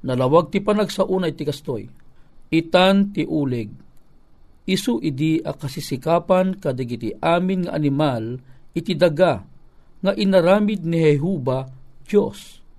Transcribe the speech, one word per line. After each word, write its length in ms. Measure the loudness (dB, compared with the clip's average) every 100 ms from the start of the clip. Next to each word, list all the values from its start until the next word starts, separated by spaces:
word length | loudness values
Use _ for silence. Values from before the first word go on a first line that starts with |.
Nalawag 480 | -2 0 4 4 2
ti 160 | -2
panagsauna 640 | 0 0 0 -2 0 0 -2
iti 160 | -4
kastoy, 400 | -6 -6 -8 -8 -10 -20 -20 -20 -20 -20 -2
"Itan 640 | -2 2 4 6 4 2
ti 160 | -2 -4
uleg, 400 | -2 -2 -2 -6 -12 -20 -20 -20 -20 _ -20 -20 -14
isu 400 | -2 -2 0 -2
idi 400 | -4 -2 0 0
a 80 | -2
kasisikapan 1040 | -8 -10 -10 -8 -6 0 0 2 2 2 -2
kadagiti 560 | -6 -4 -6 -6 -8 -4
amin 480 | 0 0 0 -2 -2
nga 80 | -2
animal 640 | -2 0 0 -2 -6 -10 -14 -20 -10
iti 240 | -8 -4 2
daga 480 | 2 4 2 2 -6 -20 -20 -20 -20 -4
nga 160 | -2 0
inaramid 720 | 4 4 4 4 2 -2 -2
ni 240 | 2 4
Jehovah 560 | 4 0 -2 -2 -4 -6 -16 -20 -20 0
Dios. 560 | 0 0 -8 -20 -20 -20